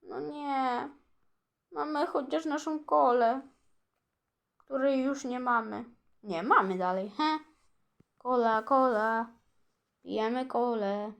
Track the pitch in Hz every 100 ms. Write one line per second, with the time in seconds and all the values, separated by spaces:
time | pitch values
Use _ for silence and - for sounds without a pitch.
0 | - - 440 294 285 269 262 247 285 -
1 | _ _ _ _ _ _ _ 320 294 302
2 | 311 - 269 302 320 302 311 311 302 302
3 | 277 240 226 262 269 _ _ _ _ _
4 | _ _ _ _ _ _ _ 269 269 269
5 | 262 277 254 247 254 240 220 208 233 _
6 | _ _ 208 170 202 370 190 185 180 185
7 | 196 - 302 311 - _ _ _ _ _
8 | _ _ 247 254 226 220 220 269 262 220
9 | 220 226 226 - _ _ _ _ _ _
10 | - 202 220 247 254 - 247 233 202 202
11 | 208 214